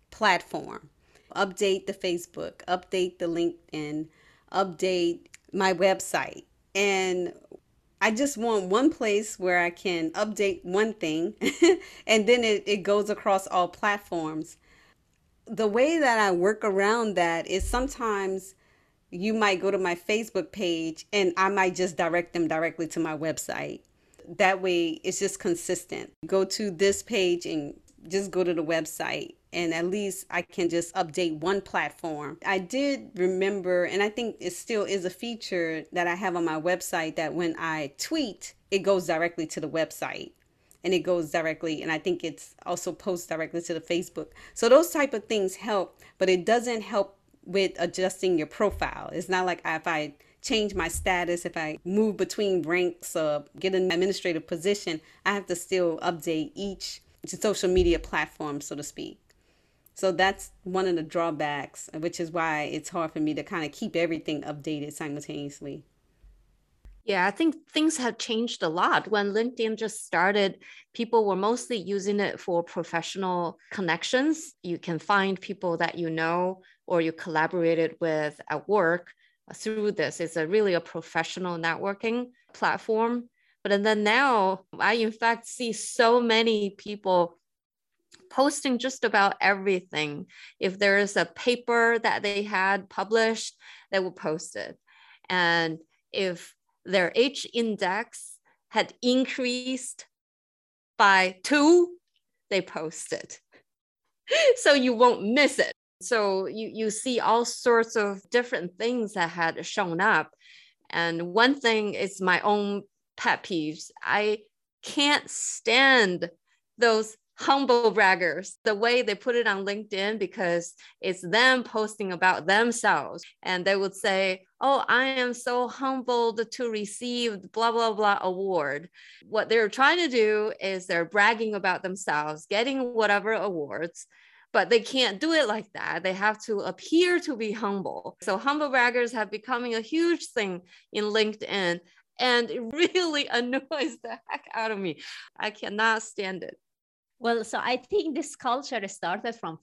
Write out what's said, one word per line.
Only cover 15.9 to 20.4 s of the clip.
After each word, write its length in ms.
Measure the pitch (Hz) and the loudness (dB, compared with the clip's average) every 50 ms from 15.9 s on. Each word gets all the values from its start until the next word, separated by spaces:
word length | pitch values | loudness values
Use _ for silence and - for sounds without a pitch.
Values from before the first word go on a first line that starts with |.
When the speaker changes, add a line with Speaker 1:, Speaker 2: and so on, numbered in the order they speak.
| 339 320 | 4 4
Speaker 1:
that 200 | 294 247 233 220 | 4 4 4 4
I 120 | 208 196 | 4 4
work 340 | 180 175 175 202 214 214 - | 4 4 4 2 2 2 -2
around 480 | 208 190 196 196 208 226 240 226 214 185 | 0 2 2 4 4 4 2 0 0 2
that 340 | 180 170 170 165 165 - | 2 2 2 0 -2 -2
is 200 | - 180 190 - - | -2 -2 -2 -2 -2
sometimes 840 | 240 247 262 277 - - 240 220 208 196 196 190 190 190 - - - _ _ _ _ _ _ _ _ _ _ _ | -2 -2 -2 -2 -4 -4 -2 -2 -2 -2 -2 -2 -4 -4 -8 -12 -18 _ _ _ _ _ _ _ _ _ _ _
you 240 | 185 175 190 220 220 | -8 -4 -2 0 2
might 280 | 220 214 202 190 170 | 2 2 2 2 2
go 100 | 185 196 | 2 0
to 60 | 196 | 0
my 180 | 190 190 175 175 | 0 0 -2 -2
Facebook 560 | 170 - - 214 220 233 - - 190 | -2 -2 -2 -2 -2 -2 -2 -4 -4